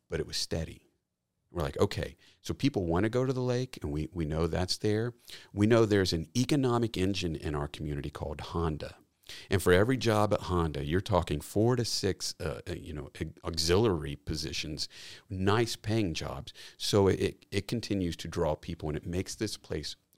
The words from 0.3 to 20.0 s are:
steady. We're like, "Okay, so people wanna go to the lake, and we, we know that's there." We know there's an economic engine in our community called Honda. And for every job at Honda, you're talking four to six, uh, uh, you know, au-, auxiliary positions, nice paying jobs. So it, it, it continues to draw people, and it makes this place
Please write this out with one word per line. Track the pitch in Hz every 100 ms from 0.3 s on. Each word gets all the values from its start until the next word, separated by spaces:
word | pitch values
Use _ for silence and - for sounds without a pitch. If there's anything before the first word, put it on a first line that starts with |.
| -
steady. | - 85 78 65 _ _ _ _ _ _ _
We're | 87
like, | 69 87
"Okay, | 98 - 67 - - _
so | -
people | 82 139 101 85
wanna | 87 110
go | 120
to | 131
the | 127
lake, | 127 123 131 -
and | 76
we, | 73 78
we | 87
know | 76 80 82
that's | 82 90 -
there." | 107 107 120 - - - -
We | 98 107
know | 127 110
there's | 104 92
an | 85 76 117
economic | 127 151 127 120 117 -
engine | 95 95 90 76
in | 80
our | 73 71
community | - 76 71 73
called | - 73 73
Honda. | - 87 82 73 - - _ _ - - -
And | 95
for | 92
every | 90 113 131
job | 113 104 104
at | 104
Honda, | - 90 82 71
you're | 71 90
talking | - 90 82 73
four | - 104 113 123
to |
six, | 110 - 98 - - -
uh, | 85 - -
uh, |
you | 87 -
know, | 73 69 -
au-, | 80 - 85
auxiliary | 82 80 92 117 82 71 71
positions, | - 78 78 - 78 78 - - - - _
nice | 95 95 110 117 -
paying | 107 110 95
jobs. | 76 71 65 - - - -
So | - 104 98
it, | -
it, | 95 - -
it | 98 -
continues | 120 - 101 87 80
to | 82
draw | 82 80
people, | 76 - 85 78
and | 76
it |
makes | 92 87 -
this | - 107 -
place | - 85 73 -